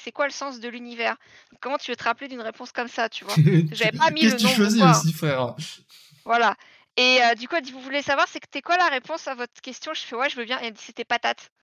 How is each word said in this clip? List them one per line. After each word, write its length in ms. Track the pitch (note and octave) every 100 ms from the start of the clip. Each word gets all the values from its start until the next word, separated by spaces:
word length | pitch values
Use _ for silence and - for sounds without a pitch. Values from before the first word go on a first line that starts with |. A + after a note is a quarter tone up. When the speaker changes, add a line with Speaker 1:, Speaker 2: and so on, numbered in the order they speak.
Speaker 1:
C'est 100 | A#3+
quoi 140 | - C#4+
le 80 |
sens 260 | - C#4 A#3+
de 80 | A#3+
l'univers ? » 480 | A#3+ A#3+ A#3 A3 A#3 _ - _
Donc, 80 | _
comment 180 | A#3+ D4
tu 140 | -
veux 40 | A#3+
te 80 |
rappeler 240 | A#3 A#3 C#4
d'une 140 | B3+
réponse 300 | A3+ - B3
comme 160 | - A#3+
ça, 220 | - A3+
tu 160 | - -
vois ? 100 | G#3
Speaker 2:
<laughs> 360 | D3+ F#3 D#3+
Speaker 1:
J'avais 240 | - A3 A3+
pas 140 | D#4+
mis 120 | D#4
Speaker 2:
Qu'est-ce 160 | D#4+ B3
Speaker 1:
le 0 |
Speaker 2:
que 0 |
tu 60 | G#3
Speaker 1:
nom 40 |
de 0 |
mon 60 | G#3+
Speaker 2:
choisis 240 | G#3 A3+
Speaker 1:
quoi, 80 | E3+
hein. 40 |
Speaker 2:
aussi, 220 | - D#3+
frère ? 420 | - D#3 C3 A#2+ B2+ D#3+ - _ - - _ -
Speaker 1:
Voilà. 300 | A#3 A3 G3+ - _ _ -
Et, 240 | B3+ B3+
euh, 140 | A#3 A#3
du 120 | B3
coup, 100 | E4+
elle 60 |
dit, « 80 | B3+
Vous 80 | C4
voulez 200 | C4 C#4+
savoir, 260 | C#4+ C#4 F4+
c'est 120 | D4+
que 80 | -
t'es 140 | C#4+
quoi 120 | - F4+
la 120 | E4+
réponse 400 | C4 C4 D#4+ C#4+
à 80 | A#3+
votre 260 | A#3+ -
question ? » 320 | C4 A#3+ D#4
Je 60 | D#4
fais, « 160 | - A3+
Ouais, 160 | C#4+
je 60 | C#4
veux 80 | A3+
bien. » 140 | C4
Et 40 | A#3
elle 60 |
dit, « 80 | G#3+
C'était 220 | - A#3+ A#3
patate. » 460 | A#3+ A#3 A#3+ - _